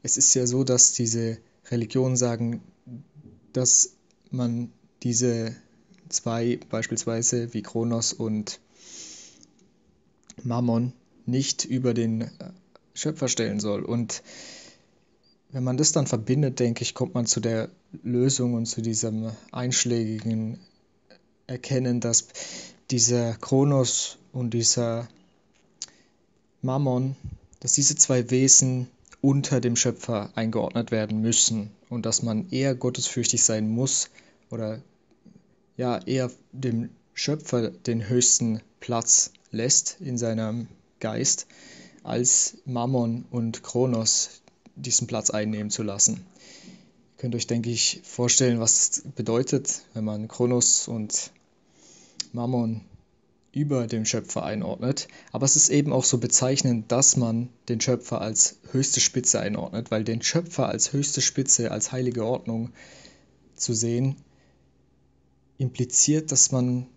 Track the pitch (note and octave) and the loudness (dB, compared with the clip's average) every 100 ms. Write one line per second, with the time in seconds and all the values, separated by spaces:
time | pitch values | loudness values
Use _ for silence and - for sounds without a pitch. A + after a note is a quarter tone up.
0 | B2 - - C3 B2 B2+ B2+ B2 - - | -2 2 4 4 2 2 2 6 6 6
1 | A#2 A#2 A2+ A2+ _ _ - B2 A#2 C3 | -2 0 -2 -4 _ _ -4 -4 0 0
2 | C3 B2+ B2 A#2 A#2 A#2 - _ - A#2+ | 2 2 0 0 -2 -4 -10 _ -18 -18
3 | - - - - _ C3 B2+ - - _ | -18 -20 -20 -20 _ 0 4 4 4 _
4 | _ _ _ B2+ A#2+ A#2 A#2 - _ _ | _ _ _ -2 0 -2 -6 -10 _ _
5 | B2 A#2 B2 A#2 A2+ C3 _ _ _ - | -2 2 2 0 -4 -8 _ _ _ -20
6 | - - A#2 A#2 A#2 A#2+ - A2+ A2+ A2+ | -8 -6 -2 0 0 -2 -4 -6 -4 -4
7 | - A2+ A#2 B2 A#2 A2 G2+ A2+ A#2 A#2 | -2 0 0 0 -2 -6 -4 -2 0 0
8 | A2+ - A2+ G#2+ G#2 - _ _ - - | -2 -4 -4 -2 -6 -12 _ _ -20 -18
9 | - - - - - _ _ _ _ _ | -18 -18 -20 -20 -20 _ _ _ _ _
10 | _ _ _ - B2 A#2+ A#2+ A#2 B2+ - | _ _ _ -10 -4 0 2 2 0 -6
11 | _ _ - B2+ C#3 - - B2+ B2+ A#2 | _ _ -2 -2 0 -4 -2 0 0 0
12 | A2+ A2 A#2 - - - _ _ _ - | 0 -2 -6 -10 -18 -18 _ _ _ -6
13 | D3+ D#3 B2+ - A2 G#2 G#2 G2+ - A#2 | -6 -2 -2 0 -2 -2 -2 -2 -2 -2
14 | A2 - - - - - - - _ _ | -4 -8 -14 -20 -20 -20 -20 -20 _ _
15 | _ _ _ _ _ C3 B2+ B2+ D#3 E3 | _ _ _ _ _ -4 -2 2 2 2
16 | C3+ A#2 A2 C3 C#3 B2+ A#2+ A#2 A#2+ - | 0 -2 2 2 2 2 0 2 -4 -4
17 | B2+ B2+ A#2 - A2+ A2+ A2 - _ - | -2 -2 0 0 0 -2 -4 -10 _ -10
18 | A#2 B2 C3 C3+ B2 A#2+ A2+ - A2+ A2 | -2 2 2 2 0 -2 -4 -4 -2 -2
19 | A2+ A2 A2 A2+ - B2 B2 B2 B2 A#2 | -2 -4 -6 -10 -12 -6 -2 0 2 0
20 | A2 A2 G#2+ A2+ A2 A2+ - _ _ _ | 0 -2 -2 -2 -4 -8 -16 _ _ _
21 | _ - _ _ - B2+ - C3 B2+ A#2+ | _ -20 _ _ -12 -10 -2 0 2 0
22 | A#2 A2+ - - - - - - - B2+ | 2 0 -2 -16 -14 -14 -16 -20 -4 2
23 | A2+ A#2+ A#2 A2+ - C3+ C#3+ C3+ A#2+ - | 4 2 0 -4 0 2 4 4 2 0
24 | - - - B2+ A#2+ A#2 A2+ - A#2 A#2 | -4 -10 -12 -6 -2 0 2 2 0 -4
25 | A#2 - _ _ _ _ _ _ - _ | -8 -16 _ _ _ _ _ _ -18 _
26 | _ _ _ _ _ _ B2+ C3 C#3 B2+ | _ _ _ _ _ _ -2 0 2 0
27 | C3 C3+ - - _ - - - C3+ D3 | -2 -4 -12 -14 _ -8 0 2 2 4
28 | - B2+ A2+ B2+ C3+ - C3 B2+ B2+ _ | 4 4 2 2 6 6 6 -2 -6 _
29 | - - C#3 C#3 C#3 C3 A#2+ A#2 B2+ A2 | -20 0 2 2 2 2 2 2 0 -2
30 | - A2 G#2 - A2+ A2 A2 A#2 A2+ A2 | -4 -4 -4 -4 -2 -2 -2 -4 -2 -2
31 | G#2+ A2 A2 A2+ - A2+ G#2+ - _ A#2+ | 0 0 2 2 2 0 -6 -14 _ -6
32 | A2 A2+ A#2 A2 F#2 C3 C3+ B2+ B2 B2+ | -2 -2 0 -2 -2 0 0 0 -2 -2
33 | - - A#2 A#2 - A2 G#2+ A2+ C3+ - | -4 -2 0 2 2 2 0 0 0 0
34 | - - - _ _ A2+ G#2+ A2+ - _ | -4 -12 -20 _ _ -8 -6 -8 -14 _
35 | _ _ - - _ _ _ - B2 A#2+ | _ _ -20 -20 _ _ _ -6 -2 -2
36 | - C3 B2 - _ C3 C3+ A2+ B2 - | -2 -2 -2 -6 _ -6 -2 -2 -4 -10
37 | _ - - D3+ - - A2 - - A#2 | _ -6 -4 -4 0 0 0 -4 -2 -2
38 | G#2 B2 B2 - A#2 A2 - _ - A#2 | 2 4 4 4 2 -2 -8 _ -4 -2
39 | A2+ - - _ _ G#2+ A#2+ - - - | 4 4 2 _ _ -4 2 2 0 -10
40 | D#3 A#2+ A#2 A2 A2 A#2 A#2 - _ _ | -6 -4 -2 -2 -2 -4 -8 -14 _ _
41 | A2 A2+ - - - - - - - - | -6 -2 0 -2 -4 -20 -20 -20 -20 -18
42 | - A#2 B2 - - - - B2 A#2+ C3 | -4 0 4 2 2 -6 -6 -2 0 2
43 | A#2 A#2 - A#2+ A2+ A2 - A#2+ B2+ A#2 | 0 -2 -4 -4 -2 -4 -4 0 2 2
44 | A2 - - - - _ - - C3+ A2 | 2 0 -2 -8 -20 _ -20 -12 -2 -2
45 | A2+ A2+ G#2+ G#2+ G#2+ G#2+ G#2 - G#2 G2 | 0 -2 -2 0 -2 -4 -4 -4 -4 0
46 | - F#2 - - - - - - - _ | 0 0 -10 -20 -20 -20 -20 -20 -20 _
47 | _ - B2+ A#2 - A#2+ A#2 A2+ - - | _ -8 -4 -4 -2 -2 -2 0 -2 -2
48 | - - B2 - B2+ A#2 A2+ - - - | -12 -2 2 4 4 2 2 2 2 -2
49 | - - A2+ A#2 B2+ C3+ - - - A2+ | -6 -6 0 0 2 0 -2 -8 -8 -4
50 | G#2+ G#2+ A2+ - B2 B2 A#2 - - A2+ | -4 -4 -8 0 2 4 4 4 2 -6
51 | G#2+ - - _ _ _ _ _ - - | -4 -6 -6 _ _ _ _ _ -20 -20
52 | - - - A#2+ A#2+ B2+ A2+ A2+ - - | -20 -14 -10 -4 -2 0 -2 -4 -10 -20
53 | _ _ _ _ _ C#3 D3 C3+ A2+ A#2 | _ _ _ _ _ -4 0 0 0 -2
54 | A2 - - - D#2+ G#2+ F#2 - B2 - | -2 -2 -4 -6 -4 -4 -4 -4 -2 -4
55 | - - - A#2 C#3 D3 - C#3+ D3 C3 | -6 -16 -12 -2 2 4 4 4 4 2
56 | - B2 B2 - B2+ C#3 B2+ A#2+ - B2 | 2 0 2 2 2 2 2 0 0 4
57 | C3+ - A#2 A2+ B2 _ - A2+ - B2 | 4 4 2 0 -4 _ -4 -2 0 0
58 | - A#2+ G#2+ A2 - - - C3 C#3 - | -2 -4 -2 2 2 0 -4 -2 0 2
59 | - B2+ - G#2+ G#2 G#2 - A2 A#2 A2 | 2 2 0 0 0 -4 -4 -6 -2 -2
60 | A2 A2+ - E3 E3+ - C3 A2 - C#3+ | 0 -2 0 -2 -2 -2 0 0 0 0
61 | C#3+ - - - C3 - A#2 G#2 - C3 | -2 0 0 0 2 2 2 -4 -4 -2
62 | B2+ A#2+ A2 B2 - A2+ A#2+ - - - | -2 -2 -2 -2 -4 -4 -6 -10 -20 -20
63 | - - _ _ _ - - A2+ A#2 A#2+ | -20 -20 _ _ _ -8 -4 -2 0 0
64 | C3+ C#3+ - _ _ _ _ _ _ _ | 0 -2 -14 _ _ _ _ _ _ _
65 | _ _ _ _ _ _ C3 - B2 - | _ _ _ _ _ _ -6 -2 0 2
66 | - D3+ D#3 C#3 - C3 B2 B2 B2 | 4 2 2 2 4 4 0 -2 -6